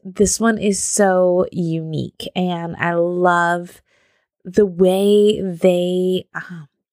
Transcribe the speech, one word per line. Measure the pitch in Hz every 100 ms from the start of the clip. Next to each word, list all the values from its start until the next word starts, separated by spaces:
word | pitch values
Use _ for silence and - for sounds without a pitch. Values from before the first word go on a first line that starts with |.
this | 190 185 190 -
one | 226 220
is | 208 190
so | - - 196 185 180 180 -
unique. | - 170 165 160 151 - - - -
And | 180 170 170 -
I | 175
love | 170 175 180 175 175 170 175 175 - _ _ _ _ _ _
the | 190 185
way | 202 170 185 190 202 208 208 214
they, | 190 170 185 180 180 180 185 185 - 165
um, | - 170 143 _ _